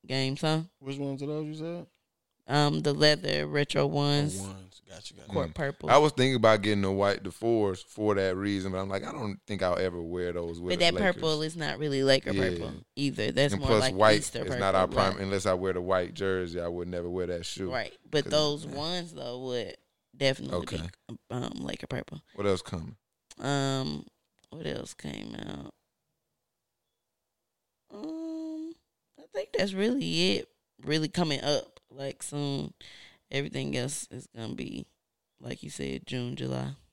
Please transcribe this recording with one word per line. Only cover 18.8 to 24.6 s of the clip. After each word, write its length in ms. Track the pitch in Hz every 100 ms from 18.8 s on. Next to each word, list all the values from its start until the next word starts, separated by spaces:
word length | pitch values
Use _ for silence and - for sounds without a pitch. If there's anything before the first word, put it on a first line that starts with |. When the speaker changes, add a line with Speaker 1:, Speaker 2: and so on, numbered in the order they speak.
| 156 180 170
Speaker 1:
though, 260 | 160 123 123 131
would 280 | 123 95 - _ _ _ -
definitely 420 | 135 135 69 87
Speaker 3:
Okay. 180 | - - 85 - -
Speaker 1:
be, 80 | 113 _
um, 220 | 123 127 -
Laker 320 | 69 - -
purple. 340 | - - 151 _ -
Speaker 3:
What 100 | 101
else 160 | 92
coming? 340 | - 90 80 - _ _ _ -
Speaker 1:
Um, 680 | 135 143 135 135 131 - - _ _ _ _
what 160 | 147